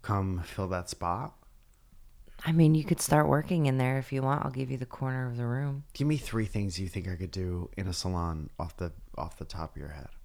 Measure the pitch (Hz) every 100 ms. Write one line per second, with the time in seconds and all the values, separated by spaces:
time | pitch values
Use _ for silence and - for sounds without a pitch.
0 | - 101 95 92 85 - 95 92 87 -
1 | 87 92 147 - - - - _ - -
2 | - - - - - 165 160 156 147 170
3 | - 147 151 143 147 175 143 131 127 135
4 | 131 135 131 143 143 127 131 131 123 -
5 | 135 131 127 120 120 123 143 139 143 -
6 | 143 151 - 113 110 107 101 85 92 98
7 | 90 90 90 95 92 87 87 - 95 87
8 | 92 90 85 80 73 - 82 - 87 -
9 | - - 82 - 78 - 80 69 71 73
10 | 67 -